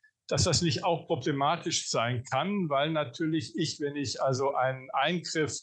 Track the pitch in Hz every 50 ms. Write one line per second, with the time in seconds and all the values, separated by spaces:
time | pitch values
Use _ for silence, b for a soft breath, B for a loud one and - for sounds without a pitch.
0 | b b b _ _ - - 135 - 185 151 - 180 165 117 - - 185 170 160
1 | - - 170 139 - 170 143 139 139 147 170 160 - 175 151 - - - - 135
2 | 113 120 120 120 127 - - 131 156 190 208 202 180 151 143 135 143 160 160 151
3 | 147 123 120 - 165 156 160 160 - - - 208 165 - - - 151 143 143 147
4 | 139 123 - - 151 135 131 123 135 135 - - 127 131 131 131 131 135 - 135
5 | 139 156 180 175 - - - 165 156 - - -